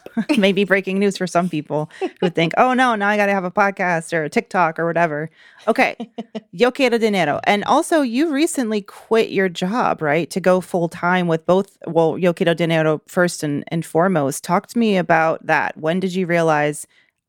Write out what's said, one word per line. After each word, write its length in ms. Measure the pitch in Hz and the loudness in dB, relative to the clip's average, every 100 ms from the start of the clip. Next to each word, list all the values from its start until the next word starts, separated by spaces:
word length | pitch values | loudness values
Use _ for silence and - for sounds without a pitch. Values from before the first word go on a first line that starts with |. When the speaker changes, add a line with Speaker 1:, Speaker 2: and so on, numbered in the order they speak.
| - | -12
Speaker 1:
<laughs> 240 | - 202 302 | -8 -2 2
may 120 | 196 | 2
be 120 | 185 | 2
breaking 340 | 202 196 190 190 | 2 0 0 0
news 200 | 202 190 | 0 0
for 80 | 185 | -2
some 240 | 175 175 | 0 0
people 400 | 156 147 147 151 - 381 - | -4 -4 -4 -6 -6 -8 -2
who 80 | 185 | -2
think, 240 | 170 165 - | 0 -2 2
"Oh, 160 | 254 | 2
no, 220 | 247 254 | 4 2
now 120 | 220 202 | 2 0
I 120 | 208 | 0
gotta 140 | 202 | 0
have 100 | 196 | 0
a 60 | 180 | -2
podcast 640 | 190 202 196 185 170 165 | 0 0 0 -2 -2 -2
or 100 | 165 | -4
a 60 | 151 | -2
TikTok 480 | 233 208 196 165 160 | -4 -4 0 0 0
or 80 | 165 | -2
whatever." 420 | 165 170 147 160 - - - - | 0 0 -2 -8 -12 -20 -10 -4
Okay, 260 | 226 196 - 226 - | 0 0 -2 -12 -14
Speaker 2:
<laughs> 280 | 220 220 - | -14 -14 -16
Speaker 1:
Yo 180 | 175 240 | 0 0
Quiero 260 | 254 262 233 | 2 0 2
Dinero. 420 | 220 202 156 131 | 0 0 0 0
And 200 | - 208 | 0 0
also, 360 | - 247 339 330 | 2 0 2 0
you 320 | 277 233 339 | 0 0 0
recently 480 | 269 330 - 226 214 | 0 0 0 -2 -2
quit 480 | 202 - - 226 220 | -6 -20 -2 0 2
your 220 | 170 190 | 0 -2
job, 500 | 170 185 240 - - | -2 -4 0 0 0
right, 300 | 156 151 190 | 0 0 -2
to 100 | - | -2
go 220 | 180 185 | 2 2
full-time 680 | 175 185 170 - 175 185 175 | 2 -2 -4 -2 0 0 0
with 160 | 160 | -2
both, 320 | - 185 196 _ - | 2 0 0 _ -4
well, 300 | 165 160 131 | 2 2 2
Yo 160 | 180 | 0
Quiero 220 | 165 170 | 0 0
Dinero 480 | 165 165 165 156 151 - | 0 0 2 2 0 -4
first 360 | - 175 - | 0 0 0
and, 200 | 151 143 - | -4 -4 -4
and 160 | 165 | -6
foremost. 580 | 156 160 180 175 139 139 | -2 0 2 2 0 -4
Talk 260 | - 180 - | -2 -2 -2
to 100 | 240 | -2
me 180 | 226 196 | 0 0
about 500 | 170 165 160 151 - | 2 2 2 -2 0
that. 300 | 151 107 - | 0 0 -4
When 240 | 156 175 | -2 -2
did 140 | 190 | -2
you 120 | 180 180 | -4 0
realize, 600 | 170 165 151 147 151 - _ _ _ | 0 2 2 0 -4 -12 _ _ _